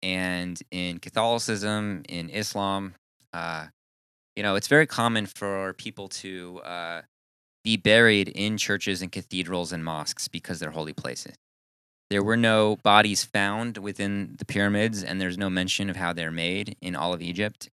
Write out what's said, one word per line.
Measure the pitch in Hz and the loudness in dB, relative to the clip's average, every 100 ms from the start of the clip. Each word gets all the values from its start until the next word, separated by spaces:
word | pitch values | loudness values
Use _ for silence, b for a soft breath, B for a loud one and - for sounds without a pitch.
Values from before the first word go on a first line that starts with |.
And | 95 92 92 90 90 87 - | -2 -2 0 -2 -4 -8 -8
in | 87 90 85 | -4 -4 -6
Catholicism, | - - 113 117 - 107 104 107 104 92 - | -6 0 2 2 0 -2 0 -2 -2 -6 -8
in | 87 85 | -8 -6
Islam, | 82 104 101 98 98 98 90 _ _ _ | -6 -4 -2 -2 -2 -6 -12 _ _ _
uh, | 85 85 80 80 _ _ _ _ _ _ - | -8 -6 -6 -10 _ _ _ _ _ _ -4
you | |
know, | 104 98 | 0 0
it's | - | 4
very | 143 156 | 6 6
common | - 117 113 101 | 2 0 0 -4
for | - 101 98 95 | -6 -6 -4 -6
people | 92 - 101 98 | -8 -12 -12 -12
to, | - 95 92 90 90 | -10 -10 -10 -12 -14
uh, | - 87 85 85 - _ _ _ _ _ | -10 -8 -8 -10 -12 _ _ _ _ _
be | 113 110 | 0 2
buried | 104 110 117 104 92 | 8 8 10 8 4
in | - 104 107 | 0 -2 -2
churches | - 101 - 92 | -2 -2 -2 -4
and | 90 | -4
cathedrals | 95 - 92 87 90 85 | -8 -6 -6 -2 -2 -4
and | 85 | -6
mosques | 80 80 73 - - | -6 -6 -6 -6 -8
because | 87 - 85 | -8 -8 -8
they're | 78 | -6
holy | 80 78 | -6 -8
places. | 73 - 64 - - _ _ _ _ _ _ _ | -8 -8 -10 -12 -18 _ _ _ _ _ _ _
There | 101 | 0
were | 98 113 | 2 4
no | 117 110 107 104 | 6 6 4 4
bodies | 104 104 107 98 - | 6 8 8 2 0
found | 104 101 104 120 107 | 0 0 0 -4 -6
within | 101 95 101 101 101 - | -8 -4 -2 -2 -4 -8
the | - | -6
pyramids, | 101 101 104 113 104 | 0 2 4 2 0
and | 92 92 | -4 -2
there's | 92 90 | -2 -2
no | 98 | -2
mention | 92 92 - 101 | 0 0 -2 -2
of | 90 | -2
how | 87 | -2
they're | 85 82 | -2 -4
made | 82 85 95 104 - | -2 -2 -2 -6 -8
in | 90 85 | -8 -2
all | 82 | -2
of | 87 | -2
Egypt. | 85 87 107 107 - | -4 -2 -4 -4 -20